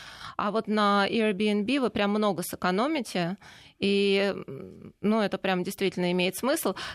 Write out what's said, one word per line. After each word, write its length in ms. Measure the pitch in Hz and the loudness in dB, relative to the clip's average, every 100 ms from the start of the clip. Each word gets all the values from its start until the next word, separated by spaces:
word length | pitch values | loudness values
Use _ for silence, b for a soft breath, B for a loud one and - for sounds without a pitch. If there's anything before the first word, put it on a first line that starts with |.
| B B B - | B B B -4
А 140 | 208 | -2
вот 160 | 208 220 | -2 0
на 400 | 214 208 202 196 | 2 4 4 2
Airbnb 680 | 233 214 185 214 208 208 285 | 2 0 2 2 2 0 0
вы 100 | 233 | 0
прям 220 | - 202 | 0 0
много 320 | 208 214 175 | 2 2 0
сэкономите, 920 | 180 - 185 185 262 320 220 190 170 196 B B B _ | -4 -4 0 2 0 0 -2 -2 -2 -4 B B B _
и, 540 | 196 202 202 196 196 185 | 0 4 4 4 2 -2
м, 580 | - 135 92 - - - | -8 -12 -14 -16 -20 -4
ну, 200 | 202 220 | 0 2
это 160 | 202 190 | 0 -2
прям 260 | 196 180 | 0 0
действительно 480 | 180 - 190 208 175 | -2 -2 -2 0 0
имеет 240 | 180 180 185 | 2 0 0
смысл. 400 | 240 311 208 185 B | 0 0 0 -4 B